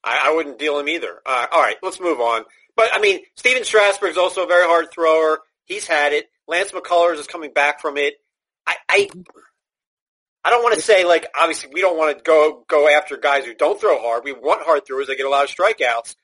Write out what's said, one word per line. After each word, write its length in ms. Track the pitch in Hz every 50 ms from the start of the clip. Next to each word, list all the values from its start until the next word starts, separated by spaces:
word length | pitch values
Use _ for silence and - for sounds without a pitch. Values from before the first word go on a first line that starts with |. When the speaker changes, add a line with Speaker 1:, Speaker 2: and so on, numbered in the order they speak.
Speaker 1:
I, 260 | - - 120 147 135 143
I 60 | 156
wouldn't 240 | 165 156 143 127 110
deal 200 | 143 151 143 143
him 100 | 143 147
either. 320 | 165 160 123 92 87 - _
Uh, 200 | 127 131 123 120 -
all 80 | 165 165
right, 160 | 135 107 - -
let's 180 | - 185 180 -
move 200 | 185 170 147 123
on. 240 | 117 117 117 113 107 _ _ _ _ _ _
But, 140 | - 220 240
I 80 | - 202
mean, 200 | 208 202 190 - - _ _
Steven 280 | - - 247 254 254 214
Strasburg's 520 | - - 214 202 202 196 - 202 180 156
also 280 | 180 180 180 - 190 180
a 20 |
very 200 | 165 175 175 180
hard 200 | 165 170 165 165 160
thrower. 500 | - 170 165 160 160 160 160 156 156 156 _ _ _ _ _ _
He's 180 | 185 208 -
had 260 | - 165 151 147 147
it. 140 | 147 151 - _ _ _ _ -
Lance 240 | 165 175 196 190
McCullers 460 | - 185 180 - 175 170 170 175 170 151
is 100 | 143 -
coming 240 | - 170 156 139
back 280 | 120 143 143 147 147 -
from 160 | - 156 139
it. 180 | 143 143 147 147 _ _ _ _ _ _ _ _ _ _
I, 100 | 165 180 - _ -
I, 100 | 170 202 202 196
Speaker 2:
Mm-hmm. 100 | 170 185 175 - _ - _ _ _ _ _ _ _ _ _ _ _ _ _ _ _ _ _ _ _ _ -
Speaker 1:
I 60 | 170
don't 120 | 226 240
wanna 180 | 233 233 220 -
say, 240 | - - 214 185 180
like, 220 | 175 170 160 - - - 139
obviously 320 | 165 165 156 - - 131
we 80 | 139 170
don't 160 | 190 185 170 160
wanna 160 | 156 151 143 - _
go, 400 | 165 160 156 151 156 151 - _ -
go 200 | 160 147 143 151
after 300 | 147 151 147 - 139 117
guys 260 | 143 143 139 143 131
who 100 | 123 113
don't 240 | - 147 160 202 196
throw 220 | 220 202 156 123
hard. 240 | 110 117 113 120 131
We 80 | 139
want 300 | 135 117 120 147 - 160 151
hard 220 | 160 156 143 -
throwers. 200 | - 131 135 139 131
They 80 | 135
get 100 | 131 135
a 20 | 135
lot 160 | 139 139 143
of 60 | 139
strikeouts. 640 | - - 180 214 220 - 139 120 117 117 - - - _